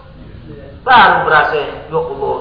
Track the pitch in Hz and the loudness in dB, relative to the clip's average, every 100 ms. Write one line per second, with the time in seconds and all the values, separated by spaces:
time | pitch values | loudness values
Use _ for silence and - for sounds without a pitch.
0 | - - - - - - - - - 247 | -20 -20 -20 -20 -18 -18 -18 -10 2 4
1 | 190 - 156 156 143 156 135 - - 160 | 6 4 2 2 2 -2 -4 -10 -6 -6
2 | 165 - - 127 | -4 -6 -4 -6